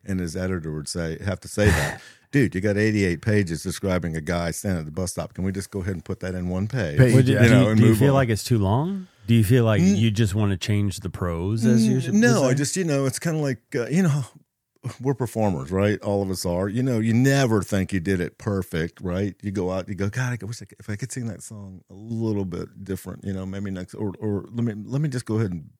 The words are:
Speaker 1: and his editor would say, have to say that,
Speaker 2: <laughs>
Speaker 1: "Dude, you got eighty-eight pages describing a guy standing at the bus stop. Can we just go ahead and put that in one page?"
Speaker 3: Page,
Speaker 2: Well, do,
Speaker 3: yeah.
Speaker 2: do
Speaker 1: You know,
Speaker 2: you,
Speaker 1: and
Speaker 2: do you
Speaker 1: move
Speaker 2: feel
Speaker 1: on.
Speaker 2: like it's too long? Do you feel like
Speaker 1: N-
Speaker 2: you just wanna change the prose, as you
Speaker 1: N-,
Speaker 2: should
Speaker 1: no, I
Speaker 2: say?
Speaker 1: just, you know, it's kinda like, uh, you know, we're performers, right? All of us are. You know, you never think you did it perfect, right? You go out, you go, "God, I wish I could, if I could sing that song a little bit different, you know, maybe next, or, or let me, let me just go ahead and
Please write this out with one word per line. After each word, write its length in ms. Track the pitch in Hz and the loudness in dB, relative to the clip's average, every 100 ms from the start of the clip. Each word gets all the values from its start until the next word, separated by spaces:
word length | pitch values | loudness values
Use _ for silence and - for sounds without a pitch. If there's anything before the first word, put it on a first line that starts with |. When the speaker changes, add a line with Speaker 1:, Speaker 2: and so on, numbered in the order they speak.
Speaker 1:
and 160 | - 95 | -4 -4
his 160 | 87 87 | -4 -4
editor 360 | 92 92 80 | -4 -4 -6
would 140 | 78 73 | -8 -8
say, 320 | 87 82 80 | -6 -6 -6
have 160 | 101 92 | -6 -6
to 60 | - | -8
say 220 | - 104 | 2 4
that, 320 | 80 71 - - - | 4 -2 -6 -18 -20
Speaker 2:
<laughs> 160 | _ | _
Speaker 1:
"Dude, 240 | 143 113 92 | 2 2 0
you 60 | |
got 140 | 104 101 | 0 2
eighty-eight 460 | 110 107 98 80 | 2 2 2 0
pages 400 | - 104 90 82 | 2 2 2 -4
describing 540 | 92 80 98 90 82 80 | -6 -4 -2 -2 -2 -6
a 60 | |
guy 280 | 76 85 85 | -4 -2 -2
standing 300 | 82 104 87 | -4 -4 -4
at 60 | 76 | -4
the 60 | |
bus 200 | 80 90 | -6 -6
stop. 220 | - 82 - | -6 -10 -6
Can 80 | |
we 80 | 92 | -4
just 180 | 95 - | -4 -8
go 120 | 101 | -6
ahead 120 | 92 | -6
and 100 | 87 | -8
put 180 | - 95 | -8 -8
that 120 | 92 | -6
in 140 | 92 90 | -6 -4
one 180 | 92 107 | -4 -4
page?" 300 | 131 85 73 | -2 0 4
Speaker 3:
Page, 160 | 127 | 6
Speaker 2:
Well, 80 | 120 | 6
do, 100 | 127 | 4
Speaker 3:
yeah. 60 | 104 | 6
Speaker 2:
do 40 | |
Speaker 1:
You 60 | 113 | 6
know, 120 | 123 - | 8 6
Speaker 2:
you, 40 | |
Speaker 1:
and 80 | 110 | 6
Speaker 2:
do 40 | |
you 60 | 113 | 6
Speaker 1:
move 80 | 107 | 6
Speaker 2:
feel 100 | 139 | 6
Speaker 1:
on. 60 | 135 | 4
Speaker 2:
like 140 | 123 | 2
it's 140 | 104 | 0
too 140 | - 117 | 0 2
long? 500 | 98 113 165 196 180 _ 101 | 4 2 0 -6 -10 _ 2
Do 80 | 117 | 4
you 80 | |
feel 200 | 101 131 | 6 4
like 180 | 113 104 | 6 4
Speaker 1:
N- 140 | 90 101 | 4 4
Speaker 2:
you 120 | 113 | 2
just 240 | 101 110 | 2 0
wanna 240 | 104 104 95 | 2 0 0
change 440 | - 104 101 - | 0 0 0 -4
the 80 | - | -10
prose, 520 | - 90 82 92 113 - | -6 -4 -2 -2 0 4
as 200 | - 214 | 4 4
you 80 | 131 | 2
Speaker 1:
N-, 40 | |
Speaker 2:
should 120 | 123 208 | 2 2
Speaker 1:
no, 300 | 240 220 135 | 4 4 2
I 40 | |
Speaker 2:
say? 60 | 139 | 2
Speaker 1:
just, 200 | 143 185 | 0 -2
you 80 | |
know, 220 | 175 139 135 | 0 0 0
it's 140 | - | -2
kinda 180 | 170 156 | -4 -2
like, 220 | 143 120 _ 123 | -2 -4 _ -6
uh, 100 | 113 | 0
you 120 | 156 | 2
know, 220 | 180 143 120 - _ _ _ _ 123 - | 2 0 -4 -12 _ _ _ _ -14 -6
we're 140 | 127 | -4
performers, 560 | 135 117 113 104 80 67 | -2 -4 0 0 0 -2
right? 320 | 95 104 101 | 0 2 0
All 220 | 104 101 | -2 -2
of 80 | 95 | -2
us 120 | 90 92 | -4 -2
are. 200 | 87 101 | -2 -2
You 140 | 110 | -2
know, 160 | 131 113 | 0 0
you 160 | 113 | 2
never 480 | 113 135 139 131 110 | 4 4 4 4 2
think 320 | 87 101 92 | 2 -2 0
you 60 | 95 | -2
did 200 | 82 95 | -2 -2
it 200 | 85 _ | -4 _
perfect, 600 | - 98 90 82 85 - | -4 -4 -4 -4 -6 -6
right? 340 | 92 87 101 90 | -6 -4 -4 -6
You 80 | 104 | -8
go 180 | 98 90 | -4 -4
out, 180 | 95 95 | -4 -8
you 60 | |
go, 160 | 95 98 | -6 -4
"God, 260 | 127 127 120 | -4 -6 -6
I 20 | 98 | -10
wish 180 | 120 | -12
I 20 | 101 | -16
could, 140 | - | -18
if 100 | - | -12
I 60 | 101 | -10
could 160 | 117 | -8
sing 160 | 135 117 | -8 -8
that 160 | 90 | -10
song 400 | - 107 98 92 _ | -16 -16 -16 -18 _
a 20 | |
little 520 | 92 110 113 113 101 95 | -20 -10 -4 -2 -2 -4
bit 380 | 87 87 - | -6 -10 -14
different, 400 | 95 95 92 85 | -10 -10 -8 -12
you 100 | 92 | -8
know, 120 | 95 95 | -8 -8
maybe 240 | 98 101 | -8 -8
next, 240 | 92 92 | -8 -10
or, 200 | 101 104 92 | -8 -8 -6
or 280 | 107 101 - | -4 -4 -6
let 120 | 117 117 | -4 -4
me, 80 | 107 | -6
let 160 | 104 135 | -6 -4
me 60 | 156 | -4
just 180 | 127 - | -6 -4
go 100 | 110 | -2
ahead 160 | 107 | -2
and 180 | 87 73 | -4 -12